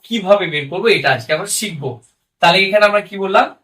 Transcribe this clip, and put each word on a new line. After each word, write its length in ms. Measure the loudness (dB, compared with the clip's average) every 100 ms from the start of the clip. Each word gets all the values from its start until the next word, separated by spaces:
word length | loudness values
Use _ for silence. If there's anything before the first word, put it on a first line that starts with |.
কিভাবে 400 | -4 -6 2 2 2
বের 180 | -6 -6
করবো, 180 | -4 0
এটা 200 | 0 0
আজকে 180 | -2 -2
আমরা 180 | -4 -4 -6
শিখবো। 340 | -6 -8 -10 -12 _ _ _ _
তাহলে 160 | 2 2
এখানে 240 | 2 4 4
আমরা 160 | 2
কি 120 | -4 -6
বললাম 300 | 0 2 0 -4